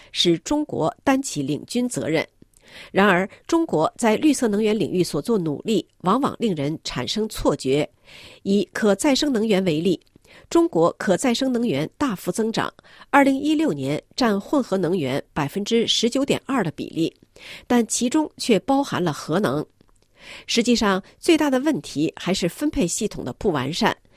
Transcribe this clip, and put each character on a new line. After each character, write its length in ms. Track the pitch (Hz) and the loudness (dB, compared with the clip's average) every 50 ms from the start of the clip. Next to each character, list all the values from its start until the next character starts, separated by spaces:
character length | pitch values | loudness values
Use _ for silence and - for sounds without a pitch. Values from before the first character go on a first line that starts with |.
| - - | -20 -12
使 260 | - - - 175 170 160 | -4 0 2 4 4 2
中 260 | - - - 294 294 | 0 -2 -2 -2 -2
国 280 | - - - 151 160 - - _ | -4 -4 -2 -2 -2 -2 -2 _
担 180 | 269 269 262 | 2 2 2
起 200 | 277 - - 151 139 | 0 -4 -6 -6 -4
领 200 | 135 151 123 - - | -4 -4 -4 -6 -6
军 200 | - 240 247 247 | -4 -4 -2 -2
责 220 | - - - 135 | -4 -4 -4 0
任。 180 | 160 151 - - _ _ - _ _ _ _ - - - - - | 0 -2 -2 -4 _ _ -20 _ _ _ _ -20 -20 -20 -20 -4
然 160 | - - 196 208 | 0 2 4 4
而， 220 | 180 175 190 208 - - _ - | 4 2 0 -2 -8 -16 _ 0
中 180 | 339 330 330 | 0 0 0
国 260 | - - 151 156 - - - | 0 0 0 0 0 -2 0
在 200 | - 220 214 202 | 0 0 0 2
绿 160 | 226 311 262 | 2 2 2
色 140 | - 254 226 | 2 0 0
能 140 | 202 208 | 0 0
源 160 | 220 208 214 220 | 2 0 2 0
领 140 | 170 - | 0 0
域 100 | - 185 | 0 0
所 200 | 170 - - 151 | 0 0 -2 -4
做 160 | 143 - 233 202 | -2 0 0 0
努 240 | 170 156 143 127 | 0 -2 -4 -4
力， 260 | - 208 226 175 - - _ _ | -2 -2 -2 -2 -2 -4 _ _
往 200 | - 180 202 262 | -2 0 0 2
往 160 | 285 - - - | 0 -2 -2 -2
令 140 | 226 226 180 | -2 -2 -2
人 220 | 151 139 147 160 - - | -2 -2 -4 -4 -6 -8
产 240 | - - - 123 - | -8 -6 -6 -6 -4
生 220 | - 214 214 214 | -4 -4 -4 -4
错 260 | - - - 285 156 | -6 -2 0 0 0
觉。 320 | - - 131 135 147 147 - _ _ _ - - - - - - - | 0 0 0 0 0 0 -4 _ _ _ -20 -20 -20 -20 -20 -20 -10
以 260 | _ 190 196 208 - - _ | _ 0 0 0 0 -2 _
可 200 | - 226 208 196 | 0 2 2 2
再 200 | 196 - 302 262 | 2 2 2 2
生 160 | 247 302 294 | 2 0 0
能 160 | 262 208 220 226 | 0 0 2 2
源 160 | 208 185 190 | 2 2 2
为 160 | - 151 151 | 0 0 0
例， 180 | 170 196 170 - - _ _ _ _ _ - - - _ | 0 0 0 -2 -4 _ _ _ _ _ -20 -20 -18 _
中 180 | - 330 339 330 | 2 2 2 4
国 240 | - 175 165 170 - - | 4 4 2 2 2 0
可 180 | - 214 175 | 0 0 0
再 180 | 170 - 262 233 | 2 2 0 0
生 200 | - 269 262 247 | 0 0 -2 0
能 120 | 226 240 | 0 0
源 220 | 233 147 135 156 - - _ | 0 0 -2 -2 -4 -4 _
大 180 | 294 269 196 | -2 -2 -2
幅 160 | - - 180 | -4 -6 -6
增 200 | 180 - 214 226 | -4 -2 -2 -2
长， 220 | 220 185 110 - - - _ - - - - _ | -2 -2 -4 -4 -8 -12 _ -20 -20 -20 -8 _
二 120 | - 285 277 | 4 4 4
零 160 | 277 269 269 | 4 2 0
一 140 | 294 302 311 | 0 0 0
六 180 | 294 320 269 | 2 0 0
年 300 | 156 143 131 135 147 - - _ _ | -2 -2 -2 -4 -4 -4 -6 _ _
占 260 | - 180 190 202 196 | -2 0 0 0 0
混 200 | - - - 190 | -2 0 0 0
合 140 | 240 - 190 | 0 0 -2
能 220 | 196 180 156 185 190 | -2 0 0 0 -2
源 260 | 139 127 127 135 - _ _ | -2 -2 -2 -4 -4 _ _
百 140 | 170 143 139 | -4 -4 -4
分 160 | - 196 202 | -4 -6 -4
之 220 | - 226 233 214 | 0 0 0 2
十 240 | - - - - 240 | 2 0 0 0 0
九 160 | - 269 277 | 0 0 0
点 160 | 277 180 - - | 0 0 -2 -2
二 180 | - 269 262 190 | -2 -2 -2 -2
的 80 | 160 | -2
比 180 | - - 113 - | -4 -6 -10 -8
例， 260 | - 156 165 143 - _ _ _ _ - - - - - - _ | -4 -4 -4 -4 -4 _ _ _ _ -20 -20 -20 -20 -20 -4 _
但 180 | 247 240 226 | 2 2 2
其 240 | 233 - - 233 247 | 2 -2 -2 -2 0
中 200 | - 311 302 - - - | 0 0 0 0 -6 -8
却 220 | - - 220 180 | 0 2 2 2
包 220 | - - 277 277 277 | 2 2 0 0 0
含 180 | - - 123 | 0 -2 -2
了 120 | 180 165 143 | -2 -2 -4
核 260 | - - - 151 185 | -4 -6 -2 -2 0
能。 240 | 214 123 127 151 - - _ _ _ _ _ _ _ _ _ _ - - - - - - | 0 0 -2 -2 -6 -8 _ _ _ _ _ _ _ _ _ _ -20 -20 -20 -18 -10 -2
实 160 | - 240 226 | -2 0 2
际 120 | 240 240 | 2 2
上， 260 | 214 233 202 190 185 - - - _ | 2 4 2 2 0 -2 -8 -18 _
最 180 | - - 330 302 | 2 4 4 4
大 140 | 311 294 | 4 2
的 80 | 262 254 | 0 0
问 200 | 269 320 285 156 | 0 0 -2 -2
题 300 | - - - 139 156 156 - | -6 -6 -4 -2 -2 -2 -4
还 180 | - - 180 190 | -4 -4 -4 -2
是 160 | - - 170 | 0 -2 -4
分 200 | - - 294 302 | -4 -2 -4 -2
配 160 | - 294 208 165 | 0 0 -2 -2
系 200 | - - 226 208 | -2 -4 -6 -6
统 160 | - 143 - | -6 -6 -8
的 80 | 127 123 | -10 -10
不 180 | - - 214 | -4 -2 -2
完 200 | 156 135 123 131 | 0 0 -2 -4
善。 240 | 170 - 233 - - - _ _ _ | -2 0 0 0 0 -2 _ _ _